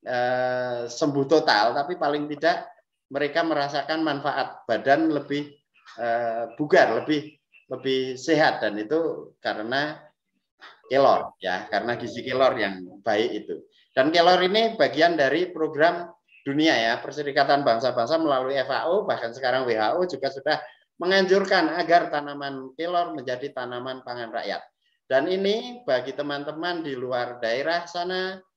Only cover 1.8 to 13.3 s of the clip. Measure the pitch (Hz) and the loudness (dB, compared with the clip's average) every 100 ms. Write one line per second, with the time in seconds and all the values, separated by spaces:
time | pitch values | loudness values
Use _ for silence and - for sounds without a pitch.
1.8 | 139 180 147 147 147 147 160 247 - - | -4 -2 -2 -2 -4 -2 0 0 -4 -20
2.8 | _ _ _ 139 143 160 165 147 143 143 | _ _ _ -4 -2 0 0 0 -2 -4
3.8 | 135 160 160 139 143 131 127 - - 110 | -4 -2 -2 -2 -2 -2 -4 -8 -4 -2
4.8 | 120 143 160 147 143 143 143 - _ _ | 4 4 4 0 -2 -6 -6 -14 _ _
5.8 | - - 117 117 120 113 117 - 151 185 | -20 -8 -2 -2 -2 -4 -6 -6 2 4
6.8 | 123 117 120 151 151 _ _ _ _ 131 | 6 2 -2 -4 -4 _ _ _ _ -8
7.8 | 127 131 131 127 - 156 151 - 110 101 | -4 -2 -4 -8 0 4 4 2 -4 -4
8.8 | 107 156 160 76 - _ 110 104 107 131 | -4 -2 -2 -6 -12 _ -8 -6 -4 -2
9.8 | 147 156 - _ _ _ _ _ - - | -4 -6 -18 _ _ _ _ _ -20 -20
10.8 | _ 131 135 98 - _ 95 92 - 101 | _ 4 6 4 0 _ -4 -4 -2 -4
11.8 | 110 120 123 101 123 127 135 110 104 95 | -2 -4 -6 -10 -6 2 2 2 -2 -4
12.8 | 90 - - 104 117 | -12 -10 -2 0 0